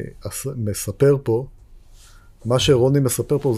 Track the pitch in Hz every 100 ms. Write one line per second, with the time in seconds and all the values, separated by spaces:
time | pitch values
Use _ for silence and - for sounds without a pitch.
0 | - - 95 - 135 135 104 98 - -
1 | 139 139 120 113 139 - - - - -
2 | - - - - 110 127 - 131 131 143
3 | 127 - - 139 139